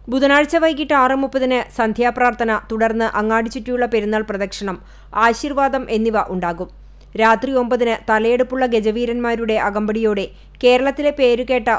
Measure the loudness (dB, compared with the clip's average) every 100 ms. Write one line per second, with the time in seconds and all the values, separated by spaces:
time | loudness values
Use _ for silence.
0 | -4 0 4 4 4 2 2 0 0 2
1 | 4 2 -2 -2 0 0 -2 -2 -2 0
2 | 0 2 0 2 -2 -2 -4 -2 0 0
3 | -2 -2 0 0 -2 -6 -6 -2 0 0
4 | -2 -4 -4 -6 -6 -8 -8 -10 -12 -20
5 | -8 0 2 2 -4 -2 0 -2 -4 -2
6 | 0 -2 -2 -4 -4 -6 -10 -14 -20 -20
7 | -12 0 2 2 2 0 0 0 0 -2
8 | 0 0 2 0 0 0 0 0 0 -2
9 | -2 -2 -2 -2 -2 0 0 -2 -2 0
10 | 0 0 -4 -10 -20 0 4 4 2 0
11 | -2 2 2 2 0 0 0